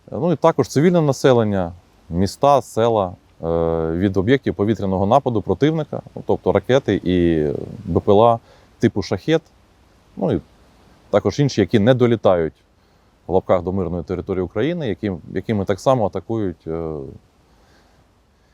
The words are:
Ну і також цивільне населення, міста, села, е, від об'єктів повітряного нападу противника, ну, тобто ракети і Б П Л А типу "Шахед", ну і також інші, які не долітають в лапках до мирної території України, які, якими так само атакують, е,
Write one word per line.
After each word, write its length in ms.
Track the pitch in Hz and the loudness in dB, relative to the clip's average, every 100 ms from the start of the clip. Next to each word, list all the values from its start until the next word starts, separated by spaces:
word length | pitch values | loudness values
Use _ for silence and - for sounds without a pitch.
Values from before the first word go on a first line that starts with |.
| - | -12
Ну 220 | 104 165 | -6 -2
і 40 | 151 | 0
також 320 | 165 - - | 0 2 0
цивільне 320 | 131 170 180 | 2 2 2
населення, 720 | 151 131 143 123 107 98 87 85 _ _ _ | 0 2 4 4 2 0 -2 -8 _ _ _
міста, 520 | 82 98 - 143 139 | -2 -2 0 2 2
села, 500 | - - 117 110 92 90 _ _ | 0 -2 0 2 -2 -6 _ _
е, 40 | 82 85 82 82 80 | -4 -2 0 -2 -2
від 260 | 82 101 98 | -2 0 0
об'єктів 380 | 92 135 - | 2 0 0
повітряного 520 | 90 101 107 98 92 98 | -2 -2 -2 -2 -2 2
нападу 360 | 127 131 113 | 2 2 -4
противника, 600 | - 92 147 160 151 - - | -2 0 0 0 -6 -10 -12
ну, 80 | - - | -16 -4
тобто 260 | 95 - | -2 2
ракети 420 | 92 - 131 - 98 | 0 2 0 0 -2
і 420 | 82 90 85 80 76 - - - | 0 2 2 2 0 -4 -8 -12
Б 160 | - 92 | -4 -2
П 120 | - | 4
Л 100 | 101 | 6
А 140 | 117 117 _ _ _ _ | 6 2 _ _ _ _
типу 240 | 117 104 | -2 -2
"Шахед", 400 | 92 98 - 160 - _ _ _ _ _ _ - | -6 -6 -2 -2 -2 _ _ _ _ _ _ -6
ну 160 | 190 | -2
і 80 | 110 - _ _ _ _ _ _ | -2 -4 _ _ _ _ _ _
також 300 | 101 101 92 | 0 0 0
інші, 200 | 143 - | 0 2
які 180 | 95 113 | 2 2
не 160 | 101 | 4
долітають 600 | 127 120 117 107 90 80 - _ _ _ _ _ _ - | 4 2 2 2 2 0 -6 _ _ _ _ _ _ -2
в 60 | |
лапках 300 | 92 - 95 | -2 2 0
до 100 | 85 | 0
мирної 320 | 95 87 87 | -4 -4 -6
території 400 | 80 87 80 92 | -6 -8 -4 -4
України, 440 | 87 107 135 175 135 | -4 -4 -4 -4 -6
які, 240 | 90 104 85 - | -4 -6 -6 -8
якими 320 | - - 107 | -8 -4 -4
так 160 | 95 98 | -2 -2
само 260 | - 127 98 | 0 0 0
атакують, 600 | 95 - 117 98 85 - | -4 -6 -6 -4 -8 -8
е, 280 | 82 82 76 67 - _ _ _ _ _ _ _ _ _ _ _ _ _ | -8 -6 -8 -12 -16 _ _ _ _ _ _ _ _ _ _ _ _ _